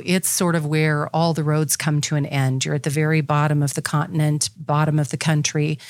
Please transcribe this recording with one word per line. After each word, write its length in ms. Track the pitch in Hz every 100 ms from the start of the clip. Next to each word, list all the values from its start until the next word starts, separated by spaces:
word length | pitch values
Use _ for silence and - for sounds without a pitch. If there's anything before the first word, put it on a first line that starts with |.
| 175
it's 240 | 185 -
sort 260 | - 175 165
of 100 | 147
where 440 | 156 156 147 147
all 200 | 156 170
the 100 | 165
roads 320 | 151 151 147 -
come 240 | 160 147
to 140 | - 151
an 100 | 139
end. 380 | 139 131 131
You're 120 | 151 147
at 80 |
the 60 | 151
very 300 | 147 156 160
bottom 420 | 143 147 151 147
of 120 | 143
the 80 | -
continent, 680 | - 151 - 160 151 151 - -
bottom 420 | 151 147 156 151
of 120 | 139
the 80 | -
country. 600 | - 151 143 156 151 147 -